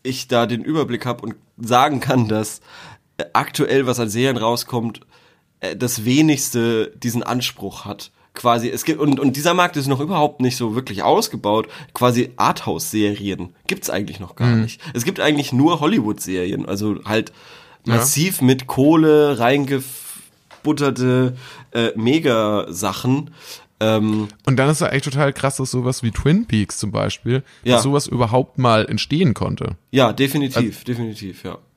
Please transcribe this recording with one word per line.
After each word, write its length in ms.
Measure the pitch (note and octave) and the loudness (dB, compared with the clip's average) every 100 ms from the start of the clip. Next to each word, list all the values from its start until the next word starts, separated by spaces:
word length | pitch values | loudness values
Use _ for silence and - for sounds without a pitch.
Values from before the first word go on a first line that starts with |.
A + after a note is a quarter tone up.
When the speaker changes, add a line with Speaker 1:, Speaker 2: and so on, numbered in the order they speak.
Speaker 1:
ich 260 | C3 B2+ - | -8 -8 -2
da 160 | A#2+ A#2 | 0 0
den 180 | A#2+ | -2
Überblick 420 | - D#3 C3+ A#2+ B2+ | -2 -2 -2 -4 -6
hab 160 | A#2+ | -6
und 120 | G#2+ - _ - | -10 -12 _ -14
sagen 420 | A2+ B2 D3 C3+ | 0 4 4 2
kann, 280 | B2 C3 G#2+ | 2 2 2
dass, 320 | G#2+ G#2+ - _ - - - _ - | 0 -2 -8 _ -20 -20 -20 _ -10
äh, 80 | - | -2
aktuell, 520 | A2+ C#3+ - C#3+ C3+ B2+ | -2 -2 -2 2 2 2
was 140 | B2 | 0
an 80 | A2+ | -2
Serien 280 | A2 C3 A#2 | 0 0 2
rauskommt, 640 | A2 A#2 - B2 A2+ G#2 _ _ _ _ _ _ | 0 -2 -4 -4 -4 -8 _ _ _ _ _ _
äh, 160 | F#2 F#2+ | -8 -4
das 300 | B2 A#2+ G#2+ | -4 -2 2
wenigste 880 | C3+ D#3 C#3 - A#2+ A#2 A2+ G#2+ - | 4 4 4 0 0 0 0 -2 -4
diesen 260 | A#2+ A#2 | -4 -4
Anspruch 640 | - B2 B2 - G2 - G2+ | -2 -4 -4 -8 -12 -12 -14
hat. 260 | G2+ - _ _ | -14 -16 _ _
Quasi, 340 | - B2 A#2+ A#2 | -2 2 2 0
es 140 | A#2 | -2
gibt, 160 | - D#3 | -2 2
und, 180 | D3 C3+ | 2 4
und 180 | C#3 C3+ | 2 2
dieser 160 | D#3 | 2
Markt 240 | F3 F3 D3+ | 4 2 0
ist 100 | C3+ | -2
noch 140 | C3+ | -2
überhaupt 400 | D#3 F#3 D3 - | 0 0 0 2
nicht 160 | B2+ B2 | -2 0
so 180 | A#2 A2+ | -2 -2
wirklich 280 | C3 G2 | -6 -2
ausgebaut. 680 | G2+ F3 A#3 - G#2 G#2+ G#2+ - - | 2 2 2 -4 0 0 -2 -12 -16
Quasi 380 | - B2 A#2 B2 - | 0 2 2 -2 0
Arthouse-Serien 1160 | A#2+ - - E2 - G#2+ G#2 G2+ G2 F2+ F2 _ - | 0 0 -4 -6 -4 0 0 0 -6 -6 -10 _ -10
gibt's 220 | G3 - | -8 -6
eigentlich 300 | F#2+ G2+ - | -6 -6 -10
noch 160 | F2 - | -16 -2
gar 120 | A#2+ | 0
Speaker 2:
Mhm. 140 | A2+ | 2
Speaker 1:
nicht. 180 | A2 - - | -2 -8 -10
Es 120 | A#2+ A#2+ | -6 -4
gibt 160 | F#3+ | 0
eigentlich 320 | C#3+ D3 C3+ | 0 0 0
nur 260 | B2+ D3+ E3 | 2 4 4
Hollywood-Serien, 880 | D3+ G#3+ G#2+ G#2 - F#2 F2+ - - | 2 0 0 -4 -4 -4 -2 -4 -6
also 300 | G2 G#2+ G2 F#2+ | -4 -4 -4 -2
halt 260 | G#2+ G#2+ - - - - - - | -2 -4 -14 -20 -20 -20 -10 0
Speaker 2:
Ja. 100 | A#2 | 2
Speaker 1:
massiv 460 | C#3 C3+ F3+ - | 2 0 0 2
mit 260 | B2+ C3 - | 2 2 0
Kohle 720 | - C#3 D#3+ D#3 D3+ D3 A#2+ | 2 4 6 6 6 4 2
reingebutterte, 2000 | A#2+ C#3+ C3+ C#3 C3+ - - - - _ _ - D3 C#3+ C#3+ A#2+ B2+ B2+ B2+ B2+ - - - | 2 2 0 -4 -6 -14 -16 -18 -20 _ _ -6 -4 0 0 0 2 2 2 -2 -16 -20 -6
äh, 200 | A#2 A#2 A2 | 0 0 0
Mega-Sachen. 1400 | A2+ D#3+ D3 A2+ G#2+ G#2 - F#2 G2+ F#2+ B2 C#3 D3 - - - _ _ | 2 2 2 2 2 0 -4 -4 -4 -2 0 -2 -2 -18 -20 -20 _ _
Ähm, 480 | A2 A2 G#2+ G#2+ G#2 - - | 0 2 2 0 -4 -6 -2
Speaker 2:
Und 120 | C3 | 2
dann 120 | C3+ | 2
ist 120 | D#3 | 2
ja 60 | E3+ | 0
eigentlich 160 | C#3 | -2
total 300 | D3 C3+ C#3 | -2 0 0
krass, 240 | C3 C3+ - | 0 -4 -2
dass 140 | C3 | -4
sowas 300 | B2+ B2 B2 | -2 -2 -2
wie 80 | A#2 | -4
Twin 340 | - C#3 F#3 A#3 | 0 2 2 2
Peaks 320 | G#2+ G2 - | 0 0 -4
zum 140 | G#2 | -4
Beispiel, 520 | G#2 G#2 - A#2 C3 - - | -2 -4 -4 -4 -4 -4 -8
Speaker 1:
Ja. 100 | A#2 A#2+ | 2 2
Speaker 2:
dass 80 | |
sowas 240 | B2+ C#3+ - | 4 0 -2
überhaupt 500 | B2+ A#2 B2+ C3+ - | -2 0 0 0 0
mal 280 | B2+ A2 G#2+ | 2 2 2
entstehen 480 | A2 - D3 F#3+ | -4 -2 2 2
konnte. 420 | - F#2+ - - F2 _ | 2 -4 -4 -8 -10 _
Speaker 1:
Ja, 220 | C3 A#2+ | 2 2
definitiv, 440 | G#2 C3 D3+ C#3 A#2 | 2 0 0 -2 0
Speaker 2:
Also 260 | A2 F#2+ B2 | -2 -4 -8
Speaker 1:
definitiv, 560 | A#2+ A2+ G#2 G2+ F2 | -6 -6 -8 -14 -12
ja. 140 | F#2+ E2 _ | -14 -14 _